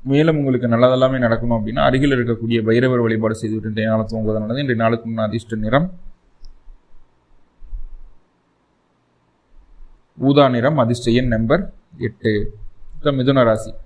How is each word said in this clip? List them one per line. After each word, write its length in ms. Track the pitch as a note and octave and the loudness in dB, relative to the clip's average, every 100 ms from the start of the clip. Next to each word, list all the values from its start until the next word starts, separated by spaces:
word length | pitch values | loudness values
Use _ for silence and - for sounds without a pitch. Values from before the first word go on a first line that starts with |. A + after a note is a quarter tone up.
மேலும் 360 | C3 C#3 D#3+ D#3 | 2 2 4 2
உங்களுக்கு 300 | C#3 B2+ A#2+ | 0 0 0
நல்லதெல்லாமே 520 | A#2 B2+ B2+ C3 C3 | 4 4 4 2 2
நடக்கணும் 420 | A#2 A2+ A#2 A2+ | 0 0 0 -2
அப்படின்னா, 180 | G#2+ B2+ | -2 0
அருகில் 320 | C#3 C3 C#3+ | 2 2 2
இருக்கக்கூடிய 540 | C3 A#2+ A2+ A2+ A#2 G#2+ | 2 0 -2 0 0 2
பைரவர் 340 | A2+ B2+ B2 | 2 4 2
வழிபாடு 360 | A2+ A2 A2 A2 | 0 0 -2 -2
செய்துவிட்டு 320 | A2 A2 A2 | -4 -4 -4
இன்றைய 220 | G#2+ A2 | -2 0
நாளை 160 | A2 G#2+ | 0 -2
துவங்குவது 340 | A2+ G#2+ G#2+ | -4 -2 -2
நல்லது. 200 | G#2+ B2+ | -2 -4
இன்றைய 240 | C#3 A2+ | -2 0
நாளுக்கு 260 | A2+ A#2 A#2 | 0 -2 -6
உண்டான 180 | A2+ G#2+ | -4 -4
அதிர்ஷ்ட 280 | A2+ - A2 | -4 -6 -6
நிறம் 360 | G#2+ C3 F3+ - - - _ _ - - - - _ - - _ _ - _ _ - - - - - - _ _ _ _ _ _ _ _ _ _ _ _ _ - _ - - - _ - | 0 0 0 -6 -14 -16 _ _ -18 -18 -20 -20 _ -20 -20 _ _ -20 _ _ -10 -8 -8 -10 -16 -20 _ _ _ _ _ _ _ _ _ _ _ _ _ -20 _ -20 -20 -20 _ -2
ஊதா 260 | C3 C#3+ C#3 | 2 6 4
நிறம், 280 | A#2+ B2+ D#3 | 4 2 2
அதிர்ஷ்ட 340 | A#2 A#2+ A#2 | 2 0 2
எண் 160 | A#2+ B2+ | 2 2
நம்பர் 460 | A2+ A2+ E3 F#3+ - _ - | 0 2 0 -2 -12 _ -8
எட்டு. 600 | A2 - A2+ G#2 G#2 - - - - - | -8 -2 -2 0 -2 -6 -14 -14 -14 -4
அடுத்த 300 | D3 C3+ B2+ | -2 0 2
மிதுன 120 | C3+ | 4
ராசி. 300 | A#2 G#2+ - - | 4 2 -4 -12